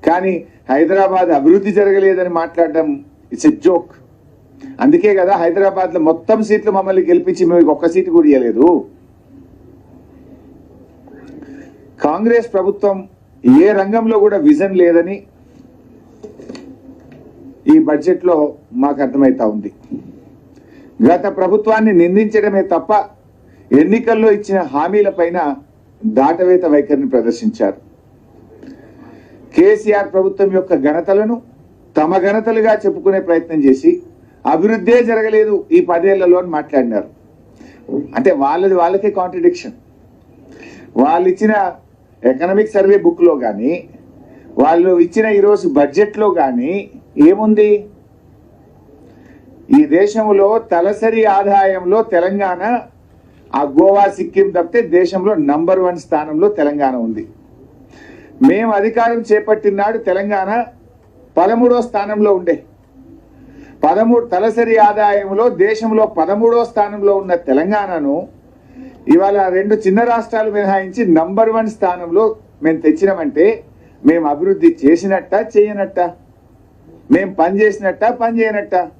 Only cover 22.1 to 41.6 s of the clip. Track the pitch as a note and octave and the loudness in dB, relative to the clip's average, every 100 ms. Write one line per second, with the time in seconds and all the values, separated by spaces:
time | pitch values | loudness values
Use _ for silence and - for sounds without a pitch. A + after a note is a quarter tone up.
22.1 | F#3+ G#3+ G#3+ G#3 G3 F#3+ E3+ - G#3+ - | 2 0 0 0 -2 -2 -4 0 -2 -2
23.1 | _ _ _ _ _ - C3 E3 A3 A#3 | _ _ _ _ _ 0 2 4 2 0
24.1 | A3 A3 G#3 G#3 G3 D#3+ C3+ E3 G#3 G3 | 2 2 2 0 -4 -2 -4 -2 0 0
25.1 | F#3+ E3+ F3+ D3+ C3+ - _ _ _ A3 | 0 -2 -2 -4 -6 -12 _ _ _ -4
26.1 | A2 C#3 E3+ F#3 F3+ F3 D3 C#3 C#3+ C3+ | 0 0 0 2 2 2 0 0 -2 0
27.1 | C3 A2+ A2+ A2 - G#2 - - _ _ | -2 -2 -4 -6 -2 -4 -4 -14 _ _
28.1 | _ _ _ - - - - - - - | _ _ _ -20 -20 -20 -20 -20 -20 -20
29.1 | - - - - - F#3 G#3+ G#3+ G#3 F#3+ | -20 -20 -20 -8 2 2 2 0 -2 0
30.1 | F#3 F#3+ F#3+ G3 F#3+ F#3 E3 C#3 D#3 E3+ | -2 -2 0 -2 0 -2 -2 -2 -2 -2
31.1 | G3 G#3+ A#3+ - _ - _ _ - D#3 | 0 0 -6 -10 _ -20 _ _ -4 0
32.1 | F#3+ F#3+ G#3 A3 A3+ A3 G#3+ G3+ F#3+ E3+ | 0 0 -2 -2 0 0 0 -2 -2 -2
33.1 | F#3+ E3+ E3 E3 D#3+ C#3 C3 D#3+ F3+ - | -2 0 -2 -2 0 2 2 2 0 -6
34.1 | - _ _ - E3 G3 A3 F3+ A#3+ A3+ | -20 _ _ -4 0 0 0 2 2 2
35.1 | A3+ A3 G#3+ G#3+ G3+ - E3 F3 F3 F#3 | -2 0 0 0 -2 0 0 2 0 0
36.1 | F#3+ F3+ F3+ F3+ D#3 D3 C#3+ A#2+ G#2+ - | 0 2 2 0 -6 -4 -2 -2 -4 -8
37.1 | - _ _ _ _ - - - - - | -18 _ _ _ _ -20 -20 -10 -10 -6
38.1 | - - D#3+ C#3 E3 F#3+ F#3 E3+ F#3+ G#3 | -2 0 0 0 0 0 0 0 0 -4
39.1 | G3+ F3+ F3+ F3 F3 - - _ _ _ | -4 -6 -2 -2 -2 -12 -18 _ _ _
40.1 | _ _ _ - - - - - - C#3 | _ _ _ -20 -20 -20 -20 -12 -2 0
41.1 | E3 F#3 F3+ G#3+ G#3+ | 2 0 0 0 0